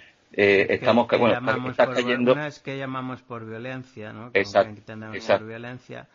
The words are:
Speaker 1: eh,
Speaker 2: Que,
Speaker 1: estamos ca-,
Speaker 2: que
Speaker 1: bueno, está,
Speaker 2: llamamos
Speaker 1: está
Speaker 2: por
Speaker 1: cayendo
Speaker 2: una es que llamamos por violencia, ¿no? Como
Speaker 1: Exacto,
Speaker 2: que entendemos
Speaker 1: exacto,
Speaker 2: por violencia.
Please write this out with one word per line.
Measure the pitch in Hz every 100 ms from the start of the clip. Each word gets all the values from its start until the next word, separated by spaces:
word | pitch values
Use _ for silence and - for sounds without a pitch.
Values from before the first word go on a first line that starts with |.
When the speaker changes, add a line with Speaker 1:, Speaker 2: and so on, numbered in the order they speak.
| - _ _ -
Speaker 1:
eh, | 101 98 -
Speaker 2:
Que, |
Speaker 1:
estamos | 104 113 117 117
ca-, | 113
Speaker 2:
que |
Speaker 1:
bueno, | 117 104
está, | 127
Speaker 2:
llamamos | 127 127
Speaker 1:
está | 123 123
Speaker 2:
por | 127
Speaker 1:
cayendo | 123 123 123
Speaker 2:
una | 143 151
es | -
que | - 135
llamamos | 135 131 127 123
por | - 117 110
violencia, | 113 127 131 123 - 107
¿no? | 110
Como | 120
Speaker 1:
Exacto, | 98 98 104 101
Speaker 2:
que | 104
entendemos | - 107 110 101
Speaker 1:
exacto, | 117 101
Speaker 2:
por | 110
violencia. | 113 120 123 - 120 131